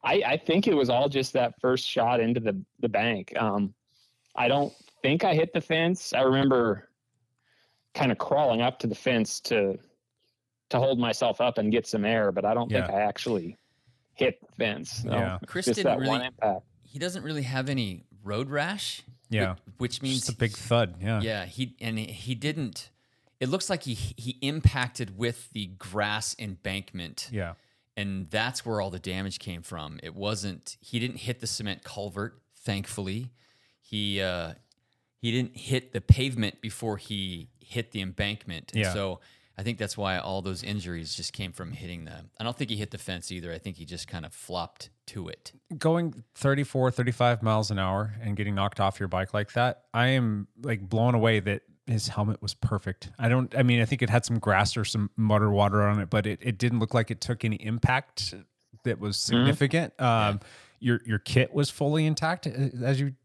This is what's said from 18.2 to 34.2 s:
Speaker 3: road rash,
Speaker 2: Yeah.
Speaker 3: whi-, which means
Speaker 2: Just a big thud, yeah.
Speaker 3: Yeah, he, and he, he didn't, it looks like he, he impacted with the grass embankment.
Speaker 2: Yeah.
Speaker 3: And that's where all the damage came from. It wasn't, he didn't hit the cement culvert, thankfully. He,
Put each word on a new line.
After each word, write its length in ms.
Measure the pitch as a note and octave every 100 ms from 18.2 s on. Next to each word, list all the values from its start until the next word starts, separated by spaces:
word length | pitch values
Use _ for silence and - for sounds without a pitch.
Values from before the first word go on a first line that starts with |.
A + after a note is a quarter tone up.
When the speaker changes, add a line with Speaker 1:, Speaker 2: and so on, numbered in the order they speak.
Speaker 3:
road 260 | G2+ G#2 C3+
rash, 520 | C#3+ D#3 G3+ - - - - _
Speaker 2:
Yeah. 240 | A2 F#2+
Speaker 3:
whi-, 200 | F2+ - -
which 240 | B2 -
means 160 | C3+ C3 -
Speaker 2:
Just 40 |
a 20 | A#2
big 160 | A#2
thud, 440 | G#2 - A#2 G#2+ F2
yeah. 200 | G2 A2
Speaker 3:
Yeah, 240 | A2 G#2+ F2+
he, 300 | G#2+ B2+ -
and 180 | A2+ A2
he, 80 | A2
he 300 | G2+ G2 B2
didn't, 540 | C#3+ D3+ C3 - - _ _ _ _ _
it 100 | C3
looks 200 | F#3 -
like 140 | F#3
he, 100 | -
he 440 | A2+ - - A#2 C3
impacted 760 | C#3 D#3 - C3+ B2 - A2 F#2+
with 320 | A#2 A#2+ -
the 140 | A2 G2
grass 680 | F#2+ G2 G2+ G#2 G#2+ G#2+ -
embankment. 920 | G#2+ F#2 - F#2+ F#2+ - E2+ - -
Speaker 2:
Yeah. 220 | A2 F2 F#2+ _ _ _ -
Speaker 3:
And 320 | G2+ F#2+ F2+
that's 360 | G#2+ A#2 B2+ A#2+
where 160 | G#2+
all 80 | G2
the 100 | F2+
damage 400 | F#2+ F#2 F#2+ F2+
came 220 | - F2
from. 380 | E2 F2 D2+ D#2
It 120 | E2 E2+
wasn't, 600 | G2+ G#2+ G2+ F#2 - -
he 180 | - A#2+
didn't 180 | B2 -
hit 200 | - B2
the 80 | A2
cement 360 | - G#2 F#2+ -
culvert, 560 | - G2+ F#2 G#2+ - _ _
thankfully. 720 | - G2 G2 - F#2+ G2+ B2 _ _ _ _ _
He, 400 | _ G#2+ G2+ G2